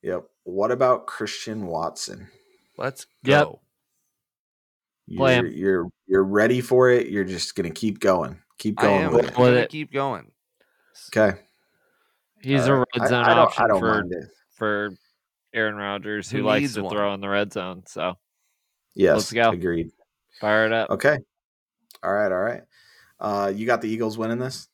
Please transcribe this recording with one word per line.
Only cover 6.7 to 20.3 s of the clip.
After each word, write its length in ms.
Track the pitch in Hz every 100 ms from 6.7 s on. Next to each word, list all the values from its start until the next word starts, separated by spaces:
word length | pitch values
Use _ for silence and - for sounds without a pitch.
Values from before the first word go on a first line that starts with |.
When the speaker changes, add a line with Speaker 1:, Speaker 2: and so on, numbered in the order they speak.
| 127 127
Speaker 1:
it. 180 | 123 -
You're 140 | 101 92
just 300 | 90 - -
gonna 140 | 85
keep 300 | - 110 101
going. 400 | 101 90 73 80 _ _
Keep 220 | 107 101
Speaker 2:
I 40 |
Speaker 1:
going 180 | 113 98
Speaker 2:
am. 100 | 92
Speaker 1:
with 60 | 117 -
Speaker 2:
I'm 20 |
Speaker 1:
it. 80 | -
Speaker 3:
With 100 | 123
Speaker 2:
gonna 80 | 123
Speaker 3:
it. 80 | 117
Speaker 2:
keep 220 | 156 151
going. 400 | 139 139 104 55 _ _ _ _ _ _ - - 110
Speaker 1:
Okay. 240 | 107 95 _ _ _ _ _ _ _ _ _ _
Speaker 3:
He's 200 | 127 139 123
Speaker 1:
All 20 |
Speaker 3:
a 60 | 139
Speaker 1:
right. 80 | 123 123
Speaker 3:
red 100 | 120
Speaker 1:
I, 20 |
Speaker 3:
zone 140 | 123
Speaker 1:
I 60 | 120
don't, 80 | 117
Speaker 3:
option 240 | - -
Speaker 1:
I 40 | 117
don't 120 | 98
Speaker 3:
for, 80 | 113
Speaker 1:
mind 220 | 107 90
it. 140 | 87 69 _ _
Speaker 3:
for 400 | _ 110 104 104 92 _ _ _ _ _
Aaron 220 | 113 110 104
Rodgers, 540 | 101 101 101 107 95
who 100 | 123
Speaker 2:
Who 40 |
Speaker 3:
likes 180 | 104 107
Speaker 2:
needs 120 | 143 107
Speaker 3:
to 80 |
Speaker 2:
one? 100 | 95
Speaker 3:
throw 200 | 104 101 98
in 60 |
the 80 | 98
red 220 | 101 104
zone. 300 | 104 92 92 -
So 280 | - 90 90 _ _ _ _ _ _ _
Speaker 1:
Yes, 220 | - 95 92
Speaker 3:
let's 160 | 101
go. 180 | 113 113
Speaker 1:
agreed. 400 | 90 90 85 82 _ _ _ _